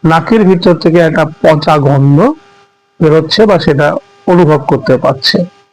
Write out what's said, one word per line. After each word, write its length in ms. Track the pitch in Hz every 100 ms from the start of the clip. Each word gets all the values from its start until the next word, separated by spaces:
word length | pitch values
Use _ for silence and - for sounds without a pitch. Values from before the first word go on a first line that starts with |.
| 165
নাকের 320 | 160 160 226 185
ভিতর 260 | 185 175 170
থেকে 160 | 175 170 160
একটা 160 | 156 156 -
পচা 320 | 170 151 156 151 135
গন্ধ 320 | 139 139 143 233 311 _ _ _ _ _ _
বেরোচ্ছে 420 | 156 160 160 - 220
বা 60 | 180
সেটা 220 | - 143 147 160 - _ -
অনুভব 280 | 175 156 151 143
করতে 240 | 131 - 127
পারছে। 340 | 131 131 - - 180 _ _